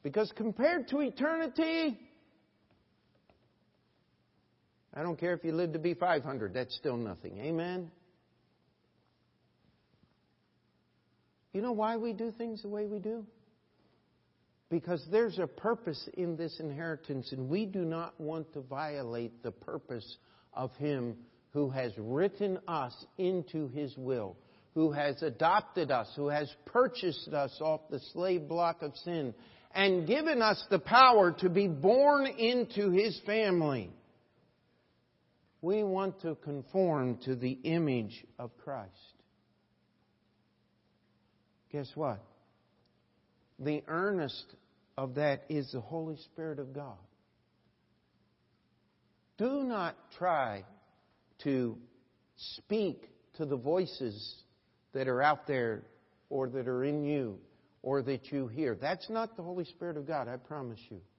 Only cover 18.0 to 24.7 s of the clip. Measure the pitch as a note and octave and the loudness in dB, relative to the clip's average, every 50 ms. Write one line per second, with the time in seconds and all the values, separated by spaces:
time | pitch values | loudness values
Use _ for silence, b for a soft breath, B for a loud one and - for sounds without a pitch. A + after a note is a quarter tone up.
18 | E3+ - - - D#3+ D3+ D#3+ D#3+ D3+ - - D3 C3 B2+ C3+ C3+ D#3 D3+ D3 C#3+ | -6 -8 -10 -8 -6 -6 -6 -6 -8 -8 -10 -12 -10 -8 -6 -6 -4 -4 -4 -6
19 | C3 A#2 A#2 A#2 A#2+ A#2 A#2 A#2+ - A#2 - - - - - D3 - - B2+ A2+ | -6 -4 -4 -4 -6 -6 -8 -8 -10 -10 -10 -8 -10 -8 -8 -8 -8 -8 -10 -10
20 | G2+ - - b b b b b b b b - C3 C3 - - C#3+ D3+ C#3+ C3+ | -10 -12 -18 b b b b b b b b -6 -6 -6 -6 -4 -2 -2 0 0
21 | A#2+ A#2+ A2+ B B B B B B _ - C#3+ D3 C3+ C3 C3+ B2+ A#2+ G2 A2+ | -2 -4 -6 B B B B B B _ -2 0 0 0 0 -2 -2 -2 -4 -6
22 | G#2 A2+ B2+ D3 F#3 G3+ G3 - G#3 G3 F#3 F3+ - - E3+ D3+ C3 B2 - - | -6 -2 2 2 2 2 2 0 -2 -2 -2 -4 -4 -4 -4 -2 -4 -4 -8 -14
23 | - - _ - F#3+ F3+ F#3+ F3+ - - - D#3 D3+ C3 A#2+ D3 D3 C3 - - | -20 -18 _ -2 0 0 0 0 -4 -4 -6 -6 -6 -4 -4 -6 -6 -6 -8 -8
24 | C3 C3 C3 A#2+ G#2 F#2+ F2+ b b b b b b b | -4 -2 -2 -2 -2 -6 -8 b b b b b b b